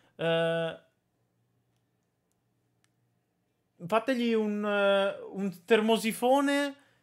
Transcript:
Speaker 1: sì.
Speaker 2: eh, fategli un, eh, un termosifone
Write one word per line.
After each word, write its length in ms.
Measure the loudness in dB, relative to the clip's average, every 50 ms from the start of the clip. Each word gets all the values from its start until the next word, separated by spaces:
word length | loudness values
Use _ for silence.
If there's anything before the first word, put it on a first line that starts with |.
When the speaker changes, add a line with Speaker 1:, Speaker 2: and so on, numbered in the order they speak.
| _ _ _
Speaker 1:
sì. 80 | -6 -2
Speaker 2:
eh, 560 | -2 0 0 0 -2 -2 -2 -4 -6 -8 -12 _ _ _ _ _ _ _ _ _ _ _ _ _ _ _ _ _ _ _ _ _ _ _ _ _ _ _ _ _ _ _ _ _ _ _ _ _ _ _ _ _ _ _ _ _ _ _ _ _ _ _ _ _ _ _ _ _ _ _ -16 -6
fategli 480 | -2 -2 -2 0 0 -2 0 0 0 0
un, 320 | 0 0 -2 -2 -4 -2
eh, 540 | -2 0 2 2 4 4 4 2 0 -4 -6 -12 -12 -8
un 320 | -6 -6 -6 -8 -8 0
termosifone 1120 | 2 2 4 4 2 0 2 0 -4 -4 -2 2 2 2 4 4 2 0 0 -2 -4 -6 -12 _ _ _ _